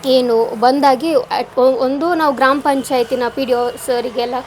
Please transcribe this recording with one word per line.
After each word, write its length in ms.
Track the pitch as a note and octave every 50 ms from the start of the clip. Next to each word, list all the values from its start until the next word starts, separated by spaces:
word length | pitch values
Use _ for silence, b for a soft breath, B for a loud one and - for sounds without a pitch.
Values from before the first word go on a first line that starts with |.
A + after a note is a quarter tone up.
| -
ಏನು 540 | C4+ C4 C4 B3 B3 A#3 A3+ A3+ - - A3
ಬಂದಾಗಿ 520 | A3 B3 C4+ C#4+ C#4+ C#4+ C4 B3 C4+ E4 D#4+
at 480 | C4 - - G3 G3+ B3 - - -
ಒ-, 180 | B3+ C4 C4 A#3
ಒಂದು 360 | C4 B3+ C4+ C#4+ D#4 E4+ F4+
ನಾವು 200 | D#4+ D#4+ D4 C#4
ಗ್ರಾಮ 260 | A3+ C4 C4 C4+ D4
ಪಂಚಾಯತಿನ 600 | C4 D4 C#4 C4+ B3+ - C#4+ B3+ A#3+ A#3 C4+ B3 B3 A#3 A#3
ಪಿ 100 | - C4+
ಡಿ 80 | A#3 B3+
ಒ 160 | A#3+ A#3+ A#3+ A#3 - -
ಸರಿಗೆಲ್ಲ 480 | - B3+ A#3+ A#3 B3+ G#3+ B3+ A#3+ A#3+ B3 B3+ C4